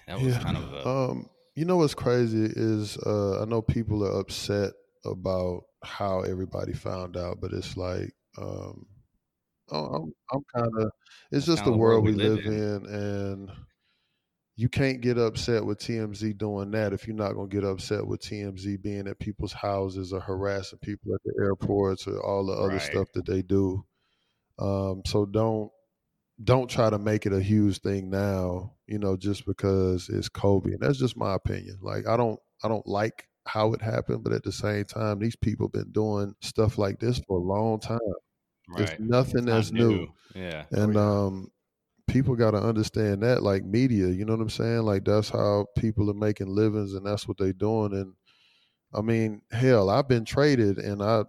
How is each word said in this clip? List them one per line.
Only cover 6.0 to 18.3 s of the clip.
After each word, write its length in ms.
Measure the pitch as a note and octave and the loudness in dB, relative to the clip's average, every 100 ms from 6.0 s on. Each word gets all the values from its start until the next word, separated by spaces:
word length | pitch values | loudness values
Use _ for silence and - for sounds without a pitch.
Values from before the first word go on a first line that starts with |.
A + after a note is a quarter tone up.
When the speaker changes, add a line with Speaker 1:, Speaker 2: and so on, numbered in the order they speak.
| G2+ F#2 | -2 -2
Speaker 2:
everybody 520 | F#2+ F#2 F#2 - - | -2 -4 -4 -6 -6
found 420 | - - F#2+ F2+ F2 | -6 -6 -6 -6 -6
out, 240 | F2 F#2 | -6 -6
but 140 | F#2 | -6
it's 240 | F#2+ - F#2 | -6 -8 -6
like, 380 | F2+ F#2 G2 - _ - | -6 -4 -6 -10 _ -12
um, 480 | - G1+ G1+ - - - _ _ _ _ _ _ - | -10 -10 -10 -14 -20 -20 _ _ _ _ _ _ -10
oh, 160 | D3+ D3+ | -6 -4
I'm, 280 | D#3 D#3+ - - | -6 -8 -12 -6
I'm 100 | C#3 - A#2+ | -6 -4 -2
kinda, 360 | A#2 A2 A2 - _ - - | 0 0 -2 -4 _ -20 -4
it's 140 | C#3+ C#3+ | -2 2
Speaker 1:
That's 0 | |
Speaker 2:
just 120 | D#3+ | 2
the 60 | C#3+ | 4
Speaker 1:
kinda 60 | |
the 40 | A2 | 4
Speaker 2:
world 260 | A2+ A2+ | 6 6
Speaker 1:
world 20 | G#2+ | 6
Speaker 2:
we 60 | |
Speaker 1:
we 40 | G#2 | 4
live 260 | G#2+ A2 | 4 2
Speaker 2:
live 20 | G#2+ | 0
Speaker 1:
in. 60 | |
Speaker 2:
in, 320 | G#2+ G#2 G2+ G2+ | -2 -2 -4 -6
and 640 | G#2 G#2 G2+ G2 G2 G2 - - _ _ _ _ _ _ _ _ - | -6 -4 -4 -4 -8 -12 -18 -20 _ _ _ _ _ _ _ _ -4
you 100 | B2 | -2
can't 320 | - C3+ B2+ | 2 0 0
get 160 | A#2+ A#2+ | 0 2
upset 480 | A2+ - - A2+ G#2 | 2 0 0 0 0
with 140 | G#2 | -4
T 180 | - A2+ | -4 -4
M 160 | G#2+ | -4
Z 200 | G2 A2 | -4 -6
doing 380 | G2+ G#2+ G2+ G2 | -4 -4 -4 -4
that 220 | A2 G#2 | -2 0
if 140 | F#2+ - | -2 -6
you're 80 | G#2+ | -4
not 180 | G2+ | -4
gonna 140 | G#2 G2 | -4 -4
get 160 | G2+ | -2
upset 420 | G2 F#2 - G#2 G#2 | -2 -2 -4 -4 -4
with 140 | G#2 | -6
T 200 | - | -8